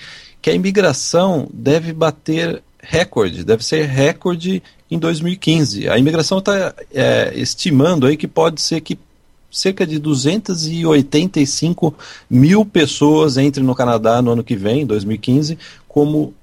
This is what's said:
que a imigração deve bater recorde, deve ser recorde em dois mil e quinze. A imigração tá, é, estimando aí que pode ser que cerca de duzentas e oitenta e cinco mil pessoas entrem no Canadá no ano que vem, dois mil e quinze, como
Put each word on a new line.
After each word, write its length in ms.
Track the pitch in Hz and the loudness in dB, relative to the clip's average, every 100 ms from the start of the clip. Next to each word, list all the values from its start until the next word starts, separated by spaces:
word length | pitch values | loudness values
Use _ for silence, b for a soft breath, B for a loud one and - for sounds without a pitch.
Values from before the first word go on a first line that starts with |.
| B B B B | B B B B
que 80 | - | -2
a 60 | |
imigração 920 | 175 190 196 185 131 - 165 190 165 - | 0 0 2 2 0 -2 0 0 0 -4
deve 400 | - 120 160 165 | -4 0 0 0
bater 680 | 160 160 151 - 160 165 - - _ | -2 -2 -2 -4 -4 -4 -6 -12 _
recorde, 640 | - 160 180 - 95 87 | -4 -2 0 0 -2 -2
deve 200 | 87 110 | 0 0
ser 220 | - 156 147 | 0 -2 0
recorde 760 | 135 143 - 185 170 180 185 b b - | 2 0 0 -4 -4 -4 -6 b b -8
em 80 | 165 | -4
dois 220 | 165 160 | -2 -2
mil 120 | 175 | -4
e 40 | 190 | -2
quinze. 520 | - 160 143 101 104 | 0 2 0 -2 0
A 100 | 110 | 2
imigração 420 | 139 165 151 190 | 2 2 0 -2
tá, 340 | 196 196 175 - - | 0 -2 -4 -8 -8
é, 380 | 135 123 117 - | -2 0 2 0
estimando 720 | 123 123 - 190 131 156 175 127 | -4 -8 -6 0 2 2 2 2
aí 100 | 151 | 0
que 120 | - | -2
pode 320 | - 160 156 | 0 0 -2
ser 200 | - 165 | -4 -6
que 180 | - - _ _ _ _ _ | -6 -12 _ _ _ _ _
cerca 360 | - 190 190 175 | -6 -4 -2 -2
de 120 | 156 | -4
duzentas 680 | 151 135 135 202 - 175 156 | -2 0 0 -2 -4 -6 -4
e 180 | 165 | -2
oitenta 560 | 165 147 135 151 185 165 | 2 2 2 0 0 0
e 60 | 135 | -2
cinco 480 | - 160 170 165 B B B - | -2 -4 0 -2 B B B 0
mil 360 | 123 143 202 | 4 6 4
pessoas 720 | 214 175 143 - 147 156 156 131 | 2 2 0 2 4 4 2 2
entrem 280 | 143 139 | 0 2
no 100 | 131 | 0
Canadá 460 | 127 123 113 110 117 | 0 0 2 2 2
no 120 | 123 | 2
ano 120 | 117 | 0
que 100 | 113 | -2
vem, 300 | 110 101 131 135 | -4 -2 -2 0
dois 160 | 104 | -2
mil 140 | 101 107 | -2 -4
e 20 | |
quinze, 400 | 117 131 151 165 B B - | 0 0 0 -6 B B -4
como 460 | 147 147 151 139 - | 0 2 0 -4 -8